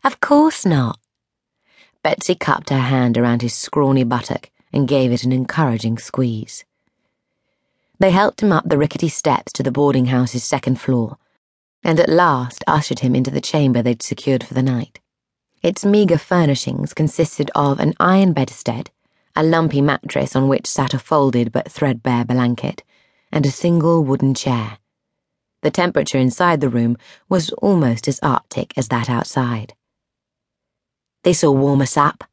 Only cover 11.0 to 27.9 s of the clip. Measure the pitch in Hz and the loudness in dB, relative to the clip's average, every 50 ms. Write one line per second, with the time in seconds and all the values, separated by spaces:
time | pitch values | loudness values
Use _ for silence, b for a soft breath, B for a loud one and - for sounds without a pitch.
11 | 113 110 123 _ _ _ _ _ _ _ _ _ _ _ _ _ _ 170 165 160 | -2 -4 -8 _ _ _ _ _ _ _ _ _ _ _ _ _ _ 0 2 2
12 | 170 - 160 165 180 165 143 127 127 127 - - - - 156 151 147 - - - | 2 2 4 4 4 4 2 0 -2 -6 -8 -6 -2 0 0 0 0 -2 -6 -2
13 | - 127 127 131 127 131 135 143 - - - 156 147 135 123 120 113 123 120 113 | -2 0 0 0 0 0 -2 -4 -4 -2 0 2 2 2 2 2 0 0 -2 -4
14 | - - 107 - - 143 135 123 - - 127 127 127 135 127 120 139 - _ - | -4 -10 -10 -6 -2 -2 -2 -2 -2 -4 -4 -2 0 0 -2 -2 -6 -8 _ -20
15 | _ _ _ _ _ _ _ _ _ _ _ _ - 170 190 - - 202 202 214 | _ _ _ _ _ _ _ _ _ _ _ _ -2 -2 -2 0 0 2 4 4
16 | 208 180 175 151 - - 185 175 170 147 139 - - - - - - 147 - - | 4 4 2 0 0 0 2 2 4 2 2 0 -2 -6 -4 -4 -6 -6 -2 -2
17 | 156 151 - - 131 - - - 147 - - - 143 139 139 - - 147 160 _ | -2 -2 0 -2 -2 -2 -2 -6 -6 -2 0 0 2 2 0 0 0 -2 0 _
18 | - 175 185 196 196 185 156 139 131 - - - - - 113 120 139 - _ _ | 2 2 4 4 4 2 2 0 -2 -4 -6 -8 -6 -6 -6 -6 -10 -14 _ _
19 | _ _ _ _ _ _ _ 151 156 160 165 165 160 156 135 139 139 143 139 - | _ _ _ _ _ _ _ 0 2 2 4 2 2 2 2 2 2 2 0 -2
20 | - - - 139 135 135 - 131 135 135 135 - - - - - 135 131 - 127 | -6 -4 -4 -2 -2 0 0 0 2 2 0 0 -2 -4 -2 -2 -2 -2 -2 -6
21 | - - 160 151 139 135 120 120 120 113 - - - - - - 156 139 127 117 | -4 0 2 2 2 2 2 2 0 0 -2 -4 -6 -6 -4 -2 -2 -2 -2 -2
22 | _ 131 123 120 120 113 123 127 123 120 120 - - - - - _ _ _ _ | _ -2 -2 0 0 0 0 0 0 0 -2 -2 -6 -8 -8 -10 _ _ _ _
23 | _ _ _ _ _ _ - 156 143 143 135 - - 175 170 170 156 165 170 165 | _ _ _ _ _ _ -2 0 0 0 -2 0 0 2 2 2 2 2 2 2
24 | 151 131 135 - - 135 131 - - 135 127 117 110 110 107 _ _ _ _ _ | 2 0 0 0 2 0 0 0 -2 -2 -2 -2 -4 -8 -12 _ _ _ _ _
25 | _ _ _ _ _ _ _ _ _ _ _ _ - 156 - - 175 175 - 151 | _ _ _ _ _ _ _ _ _ _ _ _ -4 -2 0 0 0 0 0 -2
26 | 143 - - 135 127 127 120 - 180 175 170 147 143 131 117 120 117 117 120 B | -2 0 0 0 0 0 0 2 2 2 2 2 0 0 0 0 0 0 -2 B
27 | B B B B B B 190 185 160 - - - - 202 196 175 151 123 | B B B B B B -2 -2 -2 -2 -6 -2 0 2 2 2 2 0